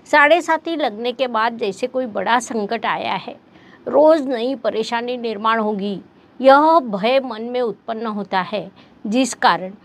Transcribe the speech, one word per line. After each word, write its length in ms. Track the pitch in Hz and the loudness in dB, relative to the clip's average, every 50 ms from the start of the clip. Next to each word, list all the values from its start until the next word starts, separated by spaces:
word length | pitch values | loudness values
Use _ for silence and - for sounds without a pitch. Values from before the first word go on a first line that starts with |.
| _ | _
साढ़े 340 | - - 302 285 294 330 349 | 2 4 4 6 6 4 4
साती 340 | 339 339 320 320 - 330 339 | 4 0 -2 -2 -2 -4 -4
लगने 360 | 302 294 233 208 214 240 247 | -2 -4 -4 -4 -4 -6 -6
के 160 | 247 247 262 | -4 -4 -4
बाद 300 | 247 233 214 220 240 233 | -4 -2 -2 -2 -2 -2
जैसे 300 | 226 233 202 190 - 254 | -4 -6 -6 -4 -6 -8
कोई 180 | 247 - 262 254 | -4 -4 -4 -6
बड़ा 340 | 220 202 202 185 214 226 254 | -4 -6 -4 0 0 0 0
संकट 460 | 240 - 247 220 202 202 233 226 - | 0 -2 -6 -6 -4 -4 -4 -4 -2
आया 280 | 208 160 170 - - 196 | -4 -4 -4 -4 -4 -6
है, 200 | 180 - - - - _ _ _ - - - - _ _ | -6 -8 -12 -16 -18 _ _ _ -20 -20 -20 -20 _ _
रोज़ 400 | - 240 277 302 311 320 320 262 | 0 2 6 6 6 6 4 2
नई 280 | 269 254 220 233 262 277 | -2 -4 -2 -2 -4 -4
परेशानी 600 | 233 - 214 196 220 220 - 240 233 240 240 254 | -2 -4 -4 -2 -2 -4 -4 -4 -4 -4 -6 -6
निर्माण 420 | 247 233 226 220 202 220 220 226 226 | -6 -6 -6 -6 -2 0 0 2 2
होगी, 400 | 214 214 214 190 196 208 196 175 - - _ _ _ _ _ - | 0 -2 -2 -2 -4 -4 -6 -8 -10 -16 _ _ _ _ _ 4
यह 400 | 247 269 269 285 302 320 330 339 262 | 6 8 8 8 6 6 4 4 2
भय 320 | 233 202 190 202 240 262 269 | 0 -4 -2 0 2 2 2
मन 240 | 254 254 220 214 226 | 0 -2 -8 -10 -8
में 160 | 240 247 254 | -6 -4 -2
उत्पन्न 440 | 247 220 196 - _ - 226 220 233 | -4 -4 -6 -8 _ -8 -8 -6 -6
होता 340 | 220 208 208 196 - 196 190 | -6 -6 -6 -6 -2 -2 -2
है, 300 | 180 - 214 196 165 190 - - - _ _ _ - | -2 -2 -6 -8 -8 -10 -16 -20 -20 _ _ _ -6
जिस 280 | 214 214 254 262 - - | -2 0 0 0 0 -2
कारण 400 | - - 226 175 165 185 185 208 - | 0 2 2 2 2 -4 -10 -14 -16